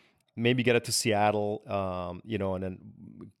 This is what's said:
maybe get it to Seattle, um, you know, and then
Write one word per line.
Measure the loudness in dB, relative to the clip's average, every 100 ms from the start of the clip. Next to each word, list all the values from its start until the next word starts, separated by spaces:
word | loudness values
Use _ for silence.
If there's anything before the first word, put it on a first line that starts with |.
| _ _ _ 0
maybe | 2 4
get | 4 2
it |
to | 2
Seattle, | -2 2 4 4 2 0 -4 -4
um, | -4 -2 -4 -6 -10
you | -6 -4
know, | -2
and | -2
then | -4 -8 -14 -20 -20 -18 -20 _